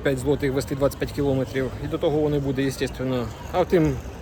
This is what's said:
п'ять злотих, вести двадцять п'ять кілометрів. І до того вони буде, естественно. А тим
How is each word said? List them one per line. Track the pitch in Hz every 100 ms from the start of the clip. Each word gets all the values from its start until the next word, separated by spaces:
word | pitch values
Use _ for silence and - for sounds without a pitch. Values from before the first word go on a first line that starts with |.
п'ять | 143 135
злотих, | 135 135 139
вести | 135 - 139
двадцять | 139 -
п'ять | 135
кілометрів. | - 143 135 127 131 127 107 147
І |
до | 156
того | 175 151
вони | 151 147
буде, | 139 131
естественно. | 139 131 135 - 131 127 113 - -
А | 180 170
тим | 180 156 127 - -